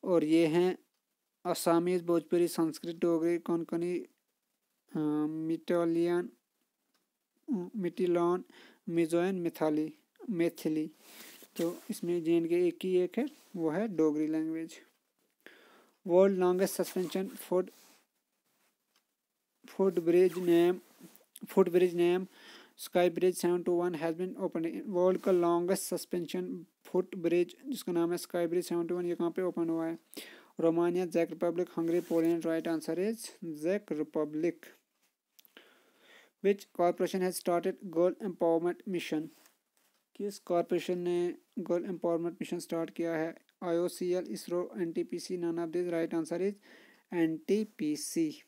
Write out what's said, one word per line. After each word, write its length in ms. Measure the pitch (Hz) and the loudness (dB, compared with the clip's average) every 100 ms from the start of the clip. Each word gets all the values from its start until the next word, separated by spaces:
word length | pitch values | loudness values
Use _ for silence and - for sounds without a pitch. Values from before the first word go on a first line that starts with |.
और 200 | - 175 | 4 2
ये 240 | 151 160 165 | 4 4 4
हैं 300 | 165 180 - _ _ _ _ _ _ 175 | 4 2 0 _ _ _ _ _ _ -6
असामीज, 600 | 165 - 170 175 180 170 | -2 2 2 2 0 2
भोजपुरी, 420 | 170 160 175 175 | 0 2 2 2
संस्कृत, 480 | - 165 147 170 170 | 2 -2 -2 -10 -2
डोगरी, 420 | 175 165 165 170 | 0 2 2 -2
कोंकणी, 640 | 170 170 165 170 175 180 - _ _ _ _ _ _ _ _ - | -2 -2 -2 -4 -2 -4 -6 _ _ _ _ _ _ _ _ -4
अ, 40 | 151 151 151 | -2 0 -2
मिटोलियन, 1000 | 160 160 160 - 175 170 165 170 175 180 _ _ _ _ _ _ _ _ _ _ _ - 226 180 220 | -4 -4 -4 0 0 2 2 2 0 -2 _ _ _ _ _ _ _ _ _ _ _ -6 -4 -4 -4
मिटिलॉन, 680 | 175 170 180 175 175 180 - - - _ - | -4 -2 0 2 2 0 -4 -20 -20 _ -4
मिजोयन, 460 | 165 165 170 180 185 | 0 2 2 2 0
मिथाली, 580 | 170 - 156 151 156 - _ _ 359 | -4 0 0 0 -2 -8 _ _ -6
मैथिली। 600 | 180 170 165 170 156 160 _ - - - - - - | 0 0 0 -4 -2 -4 _ -20 -20 -20 -20 -20 -6
तो 220 | 170 - - | -4 -6 -10
इसमें 340 | 214 170 175 | -6 -2 -2
जे 100 | 160 | 2
एंड 160 | 170 165 | 2 4
के 180 | 170 180 | 4 2
एक 120 | 165 | 0
ही 140 | 185 185 | 0 2
एक 200 | 180 196 | 2 0
है, 120 | 269 - _ 185 | -4 -6 _ -2
वो 140 | 160 | 0
है 180 | 156 226 | 0 -2
डोगरी 400 | 165 156 151 156 | 2 2 2 0
लैंग्वेज। 460 | 160 160 160 165 - _ _ _ _ _ _ - - - - _ _ - | -2 -2 -6 -8 -14 _ _ _ _ _ _ -20 -20 -20 -20 _ _ 2
वर्ल्ड 320 | 175 196 190 | 6 6 6
लॉन्गेस्ट 420 | 180 185 190 - | 2 2 0 -2
सस्पेंशन 460 | 175 - 175 190 190 | -4 -2 -4 -4 -6
फुट, 440 | - - 180 185 - - _ _ _ _ _ _ _ _ _ _ _ _ _ _ _ _ _ - | -10 -2 -2 -2 -10 -20 _ _ _ _ _ _ _ _ _ _ _ _ _ _ _ _ _ -20
फुट 320 | - 190 180 | 0 0 2
ब्रिज 380 | 165 170 185 170 | 2 4 4 2
नेम, 420 | 180 170 175 185 - _ - - _ - - | 4 6 6 2 -6 _ -20 -20 _ -20 -2
फुट 200 | - 180 | 2 4
ब्रिज 260 | 175 180 170 | 4 2 4
नेम 320 | 175 180 190 - - - - _ | 2 2 -2 -12 -20 -20 -20 _
स्काई 320 | - 180 180 | -2 2 2
ब्रिज 280 | 170 185 180 | 4 0 2
सेवन 260 | 175 180 | 0 2
टू 80 | 175 | 2
वन 240 | 175 175 170 | 0 0 -2
has 200 | 165 160 | -4 -2
been 260 | 185 - | -6 -4
opened। 400 | 190 170 165 160 - | -4 -2 -4 -6 -4
वर्ल्ड 360 | 180 180 185 | 2 2 2
का 100 | - | 2
लॉन्गेस्ट 520 | 180 170 170 175 190 | 4 4 2 2 -2
सस्पेंशन 840 | - 175 - 180 160 185 180 180 165 _ | -2 -6 -4 -6 -4 -6 -6 -10 -14 _
फुट 320 | - 185 185 196 | -4 -2 -2 -4
ब्रिज 420 | 165 175 175 - 269 | 0 2 0 -4 -10
जिसका 260 | 262 - | -8 -4
नाम 200 | 170 170 | 0 0
है 60 | 175 | -2
स्काई 300 | - 180 170 | -4 -4 0
ब्रिज 180 | 175 170 | -2 -2
सेवन 220 | 170 170 | -2 -2
टू 80 | 175 | -2
वन, 100 | 175 | -2
ये 100 | 165 | -2
कहाँ 160 | 170 | -2
पे 100 | 165 | 0
ओपन 280 | 185 165 165 | -4 -2 -2
हुआ 160 | 165 165 | -2 -4
है? 140 | 165 _ - - - - - | -6 _ -18 -18 -20 -20 2
रोमानिया, 460 | 165 165 170 175 185 | 2 4 2 2 0
चेक 240 | 165 170 | 0 0
रिपब्लिक, 400 | 170 175 170 175 - | 0 -2 0 -4 -2
हंगरी, 220 | 165 175 | 0 0
पोलैंड। 440 | 170 165 165 170 | 0 2 2 2
Right 240 | 160 165 160 | 0 -2 -2
answer 300 | 160 151 165 | -4 -4 -2
is 200 | 196 226 - - 170 | -2 -4 -10 -14 -12
चेक 400 | 151 156 202 208 | -6 -2 -2 -4
रिपब्लिक। 760 | 151 151 160 151 151 170 160 - - _ _ _ _ _ _ _ - - _ _ _ _ - _ _ 196 | -6 -4 -2 -4 -2 -2 -4 -16 -20 _ _ _ _ _ _ _ -20 -20 _ _ _ _ -20 _ _ 0
Which 220 | 202 - - | 0 -2 0
corporation 400 | 175 175 180 196 | 0 2 -2 0
has 220 | 185 180 | -2 -2
started 500 | - 175 180 - 202 165 | 0 0 0 -6 -6 2
girl 240 | 180 180 | 2 2
empowerment 720 | 208 165 170 165 175 170 - 175 | -8 0 2 2 0 -4 -6 -6
mission? 320 | - 156 160 - _ _ _ _ _ _ _ _ | -2 -4 -4 -14 _ _ _ _ _ _ _ _
किस 240 | 202 202 | -10 -10
कॉरपोरेशन 580 | - 175 170 175 - 180 | -2 0 0 -2 -2 -4
ने 380 | 175 175 175 165 _ - | 0 0 -2 -4 _ -10
गर्ल 260 | 165 175 202 | -2 -2 -2
एम्पावरमेंट 480 | 175 175 170 170 | -4 -2 0 -2
मिशन 260 | 165 160 170 | -6 -6 -6
स्टार्ट 300 | - 165 165 | -4 -4 -4
किया 260 | - 165 165 | -4 -4 -2
है? 200 | 160 - _ _ | -4 -6 _ _
आईओसीएल, 600 | 180 170 175 175 180 180 | -2 0 0 -2 -2 -2
इसरो, 500 | 175 202 - 175 180 214 | -2 -10 -4 -4 -4 -4
एनटीपीसी, 600 | 170 170 170 170 - 180 | -4 -4 -6 -8 -6 -4
none 180 | 170 165 | -2 -2
of 120 | 170 | -4
these। 240 | 175 180 | -2 -2
Right 200 | 170 165 | -2 -2
answer 260 | 165 156 170 | -2 -4 -2
is 120 | 190 202 - - - _ _ | -2 -4 -18 -20 -20 _ _
एनटीपीसी। 1300 | 175 160 160 - 202 214 - 151 147 - - 156 - | 0 0 0 0 0 0 -4 -4 -4 -4 -2 -2 -4